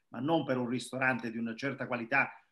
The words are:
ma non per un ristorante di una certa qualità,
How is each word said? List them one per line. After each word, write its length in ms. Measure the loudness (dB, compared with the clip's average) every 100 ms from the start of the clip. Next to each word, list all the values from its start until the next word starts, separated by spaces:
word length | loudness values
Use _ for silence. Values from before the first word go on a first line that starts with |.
| _
ma 120 | -4
non 240 | 2 2
per 140 | 4 0
un 100 | 0
ristorante 600 | -2 -4 0 2 2 -2
di 80 | -4
una 160 | -4
certa 320 | -2 -4 -4 -4
qualità, 440 | -4 2 2 2 -2 _